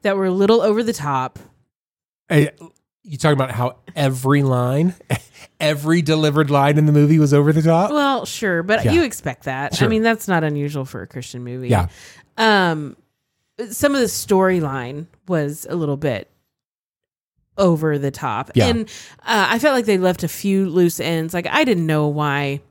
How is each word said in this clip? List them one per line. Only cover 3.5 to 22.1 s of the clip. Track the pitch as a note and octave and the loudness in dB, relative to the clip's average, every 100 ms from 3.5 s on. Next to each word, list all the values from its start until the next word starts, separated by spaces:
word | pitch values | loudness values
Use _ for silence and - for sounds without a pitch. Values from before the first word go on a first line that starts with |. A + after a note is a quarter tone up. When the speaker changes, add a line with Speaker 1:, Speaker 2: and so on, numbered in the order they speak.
Speaker 2:
how | A#2+ B2 - - | -2 -4 -4 -16
every | - C#3 C3 C3+ C#3+ | -4 -2 -2 0 2
line, | C3+ B2+ B2 C3+ F3 F3+ - - - | 2 0 0 0 0 -2 -8 -8 -8
<laughs> | - - _ | -20 -20 _
every | D3+ D3+ D3 E3 | -2 -2 0 0
delivered | D3 D#3 D3+ D3 C#3+ | 2 2 2 2 2
line | C#3+ C#3 D3 | 4 4 4
in | D3+ | 4
the | |
movie | D3 D3 D#3+ | 4 6 4
was | D3+ | 6
over | C#3+ C#3+ | 4 4
the | D#3 | 4
top? | D#3+ E3 G3+ | 4 2 2
Speaker 1:
Well, | D4+ C#4 C4 | 0 0 0
sure, | - - G#3+ E3+ | -4 -6 -2 -2
but | F3 G#3+ | 0 0
Speaker 2:
Yeah. | - | 2
Speaker 1:
you | E4 | 2
expect | D4 - - B2+ | 0 -4 -10 -8
that. | - C3 C#3+ - | -8 -6 -4 -2
Speaker 2:
Sure. | G#3 | 0
Speaker 1:
I | |
mean, | A3 | 2
that's | A3+ A3 - | 0 0 0
not | F3 | 0
unusual | D#3 D3 C#3+ D3 C3+ | 0 -2 -4 -6 -8
for | A#2+ | -10
a | F#2 | -12
Christian | C3 B2 B2 | -14 -14 -14
movie. | B2 B2 B2+ | -12 -10 0
Speaker 2:
Yeah. | G#2+ F2 - - - _ - | 0 0 -6 -20 -20 _ -2
Speaker 1:
Um, | A3+ G#3 F3+ D#3 D3 - _ _ _ _ _ _ A3 | 2 2 2 -2 -8 -14 _ _ _ _ _ _ -12
some | A3+ C#4+ | -2 -2
of | C#4 | 0
the | A#3+ | -2
storyline | - - F#3+ F#3+ F#3 D#3 C3+ A#2+ C#3+ E3 _ - | -4 0 2 2 0 -2 -6 -8 -10 -14 _ -6
was | F3 C#3+ D3+ - | -4 -2 -6 -8
a | F3 | -6
little | D#3 C#3+ | -4 -4
bit | D3+ A2 F2+ _ _ _ _ _ _ _ _ _ _ _ _ - | -4 -4 -8 _ _ _ _ _ _ _ _ _ _ _ _ 0
over | G3 E3 D#3 D3 | 2 2 0 -2
the | C#3 | -4
top. | C3+ C#3+ G#2+ - | -6 -6 -6 -2
Speaker 2:
Yeah. | - A#3+ | 0 2
Speaker 1:
And, | A#3 A3 - - - | 0 -4 -12 -20 -18
uh, | - A3+ F#3+ | -2 0 2
I | A#3 | 2
felt | C#4+ | 2
like | C4+ | 0
they | G#3+ G3 | 0 2
left | F#3 F3+ | 2 0
a | D#3+ | -4
few | - G3 F#3+ F#3+ | -6 -2 0 0
loose | E3+ F3 - | 2 0 0
ends. | C#3+ E3 D#3+ | -4 -4 -4
Like, | F3 F3+ | -6 -4
I | C#4+ | 0
didn't | D4 F#3+ D#3+ | 0 0 0
know | D#3 | 0
why | D3+ | 0